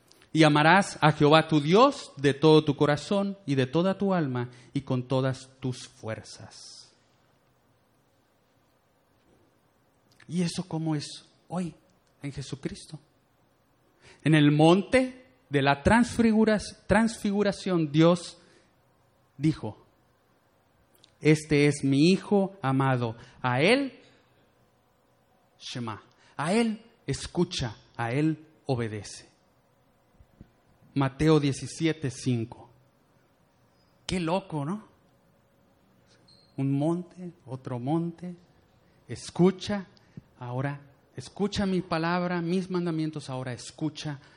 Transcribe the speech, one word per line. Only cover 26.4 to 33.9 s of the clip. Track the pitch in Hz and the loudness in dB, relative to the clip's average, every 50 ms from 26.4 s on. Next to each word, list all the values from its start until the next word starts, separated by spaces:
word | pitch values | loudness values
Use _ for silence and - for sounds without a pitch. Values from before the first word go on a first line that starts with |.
| 143 165 196 | -4 -2 0
Él | 233 233 226 208 214 - - _ _ _ - | 0 0 0 -2 -6 -12 -20 _ _ _ -8
escucha, | 135 - - - - 175 180 180 - - 135 113 107 - _ _ _ - | -8 -8 -8 -6 -2 -2 -2 -2 -2 -6 -8 -8 -8 -12 _ _ _ -8
a | 117 117 | -6 -4
Él | 120 143 151 160 156 151 - _ _ _ _ - | -2 0 0 0 -2 -4 -8 _ _ _ _ -6
obedece." | 135 117 117 110 104 104 95 - - - - _ _ _ _ _ _ _ _ _ _ _ _ _ _ _ _ _ _ _ - _ _ _ - _ _ _ _ _ _ _ _ _ _ | -4 -4 -4 -6 -8 -10 -12 -14 -18 -20 -20 _ _ _ _ _ _ _ _ _ _ _ _ _ _ _ _ _ _ _ -20 _ _ _ -20 _ _ _ _ _ _ _ _ _ _
Mateo | - 139 131 131 - 156 160 156 151 | -2 -2 -2 -2 0 2 4 4 4
diecisiete, | 143 143 131 131 135 123 - - 165 160 151 - - 131 | 4 0 -2 -4 -8 -12 -8 -4 -2 -2 -2 -2 -6 -8
cinco. | - - - 135 123 117 113 117 - - - - _ _ _ _ _ _ _ _ _ _ _ _ _ _ _ _ _ _ _ _ _ _ _ _ | -8 -6 -4 -2 -2 -2 -4 -6 -10 -18 -20 -20 _ _ _ _ _ _ _ _ _ _ _ _ _ _ _ _ _ _ _ _ _ _ _ _